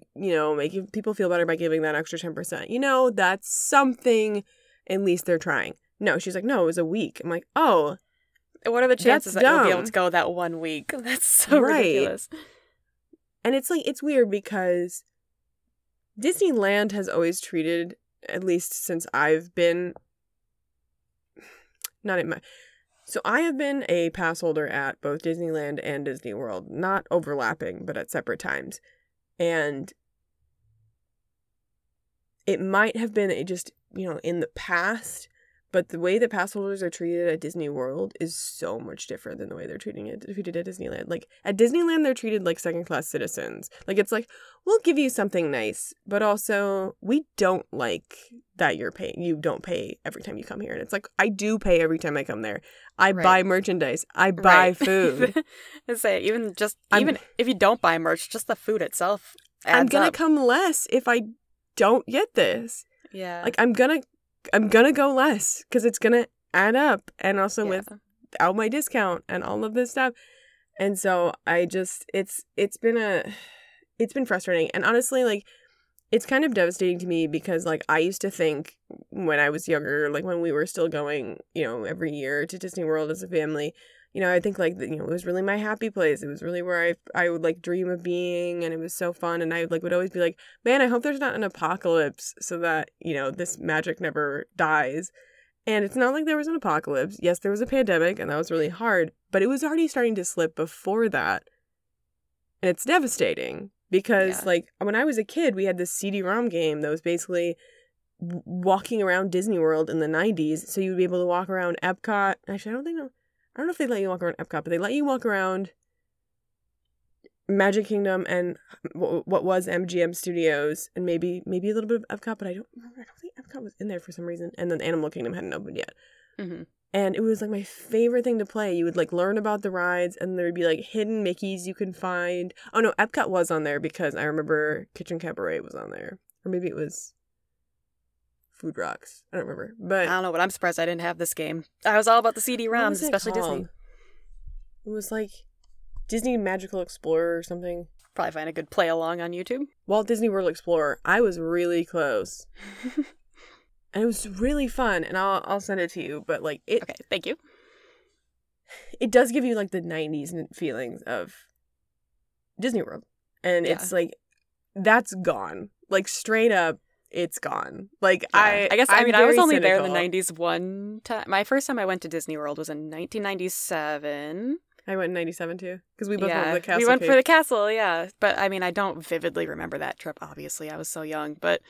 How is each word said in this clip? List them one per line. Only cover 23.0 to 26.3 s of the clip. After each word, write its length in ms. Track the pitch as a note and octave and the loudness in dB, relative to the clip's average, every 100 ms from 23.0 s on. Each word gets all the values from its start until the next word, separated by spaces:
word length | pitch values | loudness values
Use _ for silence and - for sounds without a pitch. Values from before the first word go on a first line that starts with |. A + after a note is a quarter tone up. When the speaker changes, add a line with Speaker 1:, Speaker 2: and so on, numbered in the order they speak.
| - | -8
Speaker 1:
so 160 | - | -6
I 180 | - A#3+ | 0 2
have 160 | E4+ C4+ | 2 0
been 280 | C#4+ C#4 - | -2 -2 0
a 220 | F3 E3+ | 0 0
pass 320 | F3+ E3 E3 | 0 -2 -2
holder 260 | E3+ D#3 D3 | -2 -2 -2
at 320 | C#3 C3+ - | -4 -4 -4
both 220 | C#3+ C#3+ | -6 -4
Disneyland 580 | E3 E3 E3+ D#3 D3 D3 | -4 -4 -2 -4 -4 -6
and 220 | - C#3+ | -6 -6
Disney 300 | C#3 C3 B2 | -6 -8 -10